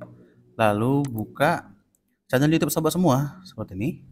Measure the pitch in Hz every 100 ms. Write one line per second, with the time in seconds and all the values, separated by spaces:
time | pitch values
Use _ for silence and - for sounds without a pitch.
0 | - - - _ _ - 110 104 120 139
1 | 143 110 104 - 147 165 - - _ _
2 | _ _ - 127 147 160 156 - 160 170
3 | 175 131 147 - - - 104 92 107 -
4 | -